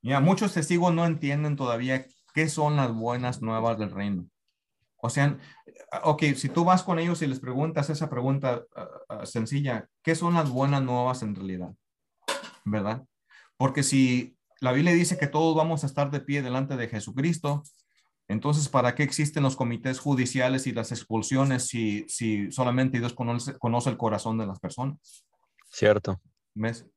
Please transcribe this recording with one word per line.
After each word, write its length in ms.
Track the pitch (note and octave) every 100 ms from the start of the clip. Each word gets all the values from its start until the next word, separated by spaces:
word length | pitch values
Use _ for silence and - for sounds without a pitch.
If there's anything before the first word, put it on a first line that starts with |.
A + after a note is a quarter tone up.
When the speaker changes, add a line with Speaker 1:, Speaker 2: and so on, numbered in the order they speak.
Speaker 1:
Ya, 160 | A#2 C#3
muchos 340 | D3 F#3+ G#3
testigos 400 | - D3 F3 F3+
no 120 | E3 E3+
entienden 500 | D#3 C#3+ C#3+ D3+ C#3
todavía 500 | C3 A#2 B2+ C3 C3 _ _
qué 160 | - D#3+
son 260 | D#3 D3 D3
las 180 | C3
buenas 480 | A2+ A2+ B2 B2 A#2+
nuevas 360 | A2 A2+ A2+ A2+
del 140 | G#2+
reino. 360 | F#2+ G2+ F#2+ F2 _ _ _ _ _ _ _
O 120 | A#2+
sea, 280 | C#3+ C#3+ - - - - - - -
ok, 200 | - D3+ D3+ C3+
si 140 | C#3
tú 160 | E3+ E3+
vas 180 | F#3
con 160 | F3+ E3
ellos 220 | E3+ E3
y 60 | D3
les 120 | B2+
preguntas 500 | - B2+ D#3 D#3+ C#3+
esa 200 | D3+ D3+
pregunta, 540 | B2 C3 C3+ C3+ A#2+ - -
ah, 120 | - - -
ah, 160 | A2 -
sencilla, 640 | A#2 A2 C#3+ C#3 A2+ - _
¿qué 120 | - D#3+
son 180 | E3+
las 160 | E3+ D3+
buenas 320 | B2+ C3+ C#3+
nuevas 400 | C3 B2 B2 B2+
en 140 | G#2+ G2
realidad? 360 | F#2+ F#2 F2 G2+ _ _ _ _ - - - - -
¿Verdad? 400 | G#2 G2 A#2 - _ _ - - _
Porque 260 | C3+ C3+
si 540 | C3+ C#3 C3 B2 B2 _ _ _
la 120 | B2+
Biblia 220 | B2+ E3+
dice 240 | E3+ E3+ F3+
que 100 | C#3+
todos 280 | D#3 D#3+ D#3+
vamos 280 | D#3+ D#3+
a 40 | C#3+
estar 220 | - C#3+
de 80 | C#3+
pie 220 | C3+ C#3+
delante 360 | B2+ B2+ C3+ C3
de 100 | A2+
Jesucristo, 760 | A2 G#2 B2+ D#3 E3 D3 D3 - _ _ _ _ _ _
entonces, 420 | G#2+ C#3+ D3+ C#3+
¿para 260 | C3+ B2 B2
qué 80 |
existen 400 | D3 - D3 D3+
los 120 | C#3 C3
comités 440 | A#2+ A#2 C3 C3
judiciales 680 | C#3+ C3+ B2+ C3 B2+ C3 C3
y 60 |
las 200 | A#2 A2
expulsiones 760 | A2 - A2 G#2+ C3 C3+ B2+ B2+
si, 380 | A#2+ A2 G#2 G#2
si 440 | - A2+ G#2 G2+
solamente 480 | - B2 B2 C3 B2+
Dios 140 | A#2+
conoce, 440 | - A#2 A#2 C3 C#3
conoce 300 | A#2+ A#2 A#2+
el 80 | A#2
corazón 400 | A#2 G#2 - A2+
de 100 | G#2+
las 120 | F#2+
personas? 680 | E2+ - C3+ D3 _ - _ _ _ _ _
Speaker 2:
Cierto. 520 | - G#2 G#2 G2+ F#2 _ _ _ -
Speaker 1:
¿Ves? 300 | A2 A#2 -